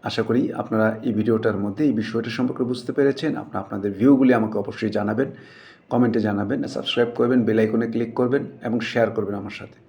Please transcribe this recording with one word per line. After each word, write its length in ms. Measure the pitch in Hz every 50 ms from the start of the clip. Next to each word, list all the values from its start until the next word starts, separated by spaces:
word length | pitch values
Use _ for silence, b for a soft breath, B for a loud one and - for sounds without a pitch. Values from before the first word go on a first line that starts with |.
| -
আশা 200 | 117 - - 113 -
করি 140 | 117 123 - - - - 110
আপনারা 240 | - 113 110 110 110 110 - -
এই 100 | 131 107 104
ভিডিওটার 380 | 107 113 113 110 113 117 107 98 101
মধ্যে 180 | 101 98 - 151
এই 80 | 147 120
বিষয়টা 380 | 110 107 - - 117 113 117
সম্পর্কে 340 | 113 - 123 127 131 - 131
বুঝতে 260 | 117 123 123 - - 135
পেরেছেন। 380 | - 139 139 135 - - 156 131
আপনারা 240 | - 104 - - 101 98
আপনাদের 260 | - - 101 98 104 98 95
ভিউগুলি 340 | 113 135 143 127 135 127 127 117
আমাকে 160 | 107 107 110 107
অবশ্যই 340 | 98 110 107 - - 107 - 104
জানাবেন, 320 | 104 104 107 110 135 135 - B B B B B B B B B B _ -
কমেন্টে 280 | 120 123 120 110 117
জানাবেন, 380 | 107 110 101 101 107 104 131 - 135 120 -
সাবস্ক্রাইব 360 | - - - - - 120 117 - -
করবেন, 200 | 123 120 131 127 117
বেল 120 | 104 110 110
আইকনে 280 | 110 107 - 113 117
ক্লিক 260 | 113 110 113 117 113 -
করবেন 280 | - 123 123 131 139 - - - - -
এবং 140 | 123 113 120
শেয়ার 280 | - - - 120 113 113
করবেন 240 | 117 - 104 95 101
আমার 200 | 101 98 98 - -
সাথে 180 | 101 - - - -